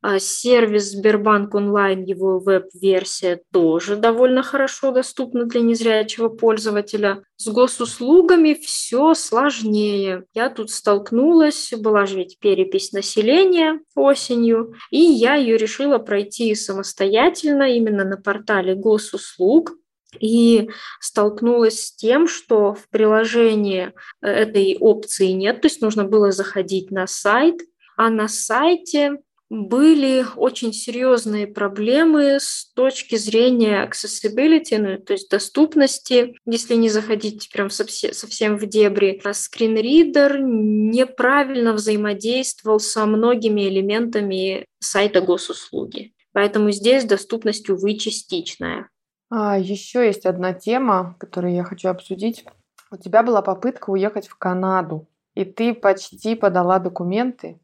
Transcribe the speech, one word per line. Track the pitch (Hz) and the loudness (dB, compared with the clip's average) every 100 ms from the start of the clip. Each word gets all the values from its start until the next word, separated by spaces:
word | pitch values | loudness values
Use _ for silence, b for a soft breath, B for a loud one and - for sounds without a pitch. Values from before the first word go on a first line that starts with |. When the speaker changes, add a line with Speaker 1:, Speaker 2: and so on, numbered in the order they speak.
Speaker 1:
А | - 196 | 0 -2
сервис | - - 240 247 226 208 202 | -2 -6 2 4 4 0 -2
Сбербанк | 202 208 214 208 208 208 | 0 2 2 2 2 0
онлайн, | 208 202 208 196 190 | -2 0 0 0 -2
его | 185 180 190 185 | -4 -4 -2 -2
веб-версия | 185 190 190 180 196 185 190 - 185 175 _ | 2 0 0 -4 0 0 0 -6 -4 -4 _
тоже | 185 165 160 185 208 | 2 2 2 -2 0
довольно | 226 226 254 254 | 0 4 2 2
хорошо | 262 277 269 - 277 | -2 -2 -2 -2 -2
доступна | 254 254 - 254 247 | 0 -2 -8 -6 -4
для | 240 240 | -2 0
незрячего | 233 226 226 220 214 - 226 | 2 2 2 0 0 -4 -4
пользователя. | 226 226 214 220 208 208 214 208 196 _ _ | 0 0 0 -2 -4 -2 -2 -2 -2 _ _
С | - | -6
госуслугами | 214 254 - 233 - 247 339 359 349 311 | 0 0 0 -8 -6 4 6 8 6 6
всё | 294 - - - 240 302 | 2 -4 -8 -4 2 4
сложнее. | 320 - 226 285 233 220 214 208 202 196 180 185 | 2 0 0 0 -2 -2 0 0 -2 -4 -6 -8
Я | - 247 | -4 -4
тут | 240 214 | -4 -10
столкнулась, | - - 202 202 226 285 330 302 294 - 233 | -6 0 0 0 0 4 6 4 2 -8 -4
была | 214 208 196 | 0 2 0
же | 190 | -4
ведь | 180 - | -8 -2
перепись | 208 185 185 190 - | 0 2 0 -2 -4
населения | 196 - - 214 302 381 349 320 311 _ | -8 -4 0 2 4 4 4 2 -2 _
осенью, | - 277 277 - 240 233 226 233 B B | 0 2 2 0 0 2 2 -2 B B
и | 262 | 2
я | 339 262 233 | 4 6 4
её | 294 247 226 | 2 2 2
решила | 214 - 285 254 | 0 -2 0 0
пройти | 226 202 208 - 233 | 0 -4 -4 -4 -2
самостоятельно | 214 - 196 196 - 196 214 302 339 302 285 | -2 -4 -8 -8 -4 0 2 2 2 -2 2
именно | 277 240 220 202 | 2 2 0 0
на | 190 196 | -2 -4
портале | 202 202 - 208 185 | -6 -6 -2 -2 0
госуслуг. | 190 202 214 214 208 - - 180 294 330 - _ _ _ - | -2 0 0 -2 -12 -12 -2 4 4 2 -12 _ _ _ -6
И | 220 226 233 226 220 B B B | 0 4 6 4 2 B B B
столкнулась | - - 208 208 233 240 226 220 - | -8 0 0 0 0 2 2 0 -12
с | _ | _
тем, | 220 269 330 | 0 2 2
что | - _ 220 208 | -2 _ 2 2
в | 202 - | -2 -6
приложении, | 208 214 214 226 233 226 214 208 185 180 - B - | 0 2 4 2 2 2 2 0 -2 -6 -12 B -10
э, | - | -4
этой | 202 220 214 196 - | 0 2 2 2 4
опции | 226 214 - - 190 | 4 2 -2 -2 0
нет, | 190 196 240 | 0 -2 0
то | 311 | 0
есть | - | 0
нужно | 220 214 | -4 -2
было | 196 214 202 | 0 2 2
заходить | 190 190 202 180 190 185 | 0 -4 -4 -4 -4 -4
на | 196 185 | -6 -6
сайт, | - 202 226 311 339 - _ b - | -4 0 2 2 0 -10 _ b -2
а | 226 | 0
на | 226 214 | 0 -4
сайте | - - 220 311 349 - 294 285 285 _ _ _ | -6 -4 2 2 2 -2 0 0 -2 _ _ _
были | 220 196 240 302 311 269 262 240 - | -10 -4 2 4 6 4 0 -2 -2
очень | 254 254 226 | -2 -2 -8
серьёзные | 214 - 240 254 240 226 208 202 | -8 -10 -4 2 2 0 -4 -6
проблемы | 208 202 196 214 269 330 302 285 277 | -6 -6 -4 0 2 4 4 2 2
с | - - - | -2 -10 -10
точки | - 262 262 - 226 | -2 0 -2 -6 -6
зрения | 214 220 247 247 220 202 - | -2 2 4 4 2 2 -2
accessibility, | - 208 - 214 214 294 320 320 220 | -6 -10 -6 -4 0 4 4 2 -2
ну, | 202 190 | -2 -6
то | - | -6
есть | 196 - | -6 -2
доступности, | 202 - - 311 311 277 - - 247 247 240 - | -4 -2 0 2 4 2 0 0 2 2 -4 -6
если | 233 - 233 | -6 0 2
не | 226 | 2
заходить | 214 214 214 220 214 - | 0 -2 -4 -4 -10 -12
прям | - - | -6 -6
совсе-, | - - - - | -6 -8 -6 -8
совсем | - - - 214 208 | -8 -14 -4 -2 -2
в | 208 | -2
дебри. | 214 208 202 196 190 | 2 4 4 0 0
А | 202 | -6
скринридер | 208 - - 226 220 220 302 320 277 277 277 | -8 -10 -2 0 0 4 4 4 4 4 2
неправильно | 269 226 214 214 214 233 254 - 254 285 269 269 226 | 0 0 0 0 0 0 -2 0 0 2 0 0 0
взаимодействовал | 214 208 214 208 196 208 247 262 - 220 214 | 0 -2 -2 -2 -4 -4 -4 -4 -8 -2 0
со | 214 220 214 | 0 -2 0
многими | 214 226 247 220 208 196 | 2 2 2 0 0 0
элементами | 190 196 214 233 226 202 190 190 190 - _ | -2 -2 -2 -2 -4 -4 -4 -4 -6 -10 _
сайта | - 202 202 196 | -4 0 2 0
госуслуги. | 185 175 - - - 151 131 - - _ _ | 0 -2 -2 -14 -12 -10 -10 -12 -18 _ _
Поэтому | - 202 208 208 | -2 0 0 -2
здесь | 202 208 269 | 0 2 2
доступность, | 233 196 - 226 220 208 - | 2 -2 -2 -6 -4 -6 -4
увы, | 185 196 | -4 -2
частичная. | 214 220 214 - 175 170 - 170 175 190 _ _ _ _ | -4 -6 -10 -8 -8 -8 -10 -10 -10 -12 _ _ _ _
Speaker 2:
А, | 226 208 196 | -6 -2 -2
ещё | 185 196 - 247 | -2 -8 -6 0
есть | 240 190 185 | 0 0 -4
одна | 180 180 | -4 -4
тема, | 180 - 240 262 190 180 - | -6 -4 -2 0 0 -2 -12
которую | - - 180 | -12 -6 -4
я | 175 | -4
хочу | 180 185 185 | -6 -6 -6
обсудить. | 180 - 190 214 226 - _ _ _ _ | -6 -8 -6 -6 -8 -16 _ _ _ _
У | 190 | -18
тебя | - 208 | 0 0
была | 233 220 | 2 0
попытка | 196 190 233 254 - | -2 -4 -6 -8 -6
уехать | 190 196 208 196 | -2 -2 -4 -12
в | - | -10
Канаду, | 185 180 190 190 160 156 156 _ _ | -6 -4 -2 -2 -4 -10 -14 _ _
и | - | -8
ты | 190 - 226 | -8 -4 -4
почти | 233 202 190 - - 214 | 0 0 0 -4 -10 -6
подала | 226 202 180 175 185 | -2 0 0 0 0
документы. | 180 175 175 196 254 247 165 170 | -2 -8 -6 -4 -4 -6 -16 -18